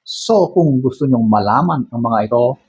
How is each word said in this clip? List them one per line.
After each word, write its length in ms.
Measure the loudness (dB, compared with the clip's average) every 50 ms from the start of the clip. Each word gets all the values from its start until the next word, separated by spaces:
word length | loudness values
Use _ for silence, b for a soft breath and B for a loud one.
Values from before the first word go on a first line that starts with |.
So, 480 | _ -14 -14 -12 -2 0 2 2 2 2
kung 320 | 2 2 2 2 2 0
gusto 240 | 0 -2 -4 -2 0
nyong 240 | 0 2 2 2 2
malaman 560 | 2 2 2 2 0 0 0 0 -2 -4 -6 -6 -6
ang 80 | -6
mga 240 | -4 -2 -2 -2 -2
ito 320 | 0 0 0 0 0 -2 _ _